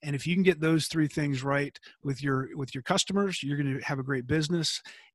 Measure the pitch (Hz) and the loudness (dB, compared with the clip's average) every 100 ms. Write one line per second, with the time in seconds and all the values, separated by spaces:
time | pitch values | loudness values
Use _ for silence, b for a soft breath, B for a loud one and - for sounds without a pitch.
0 | 151 139 160 180 185 160 160 160 - 165 | -6 -4 0 4 4 4 4 2 2 0
1 | 151 - 147 131 139 139 139 - B B | 0 2 0 0 0 0 0 -6 B B
2 | 143 135 143 131 131 156 135 135 - 185 | -6 -4 0 0 -2 -6 -8 -8 0 0
3 | - 196 196 175 139 143 139 131 - 139 | 2 2 0 -2 -2 0 0 -2 -2 -4
4 | 131 135 123 156 151 170 151 - B B | -2 -2 0 0 2 0 0 -4 B B
5 | B | B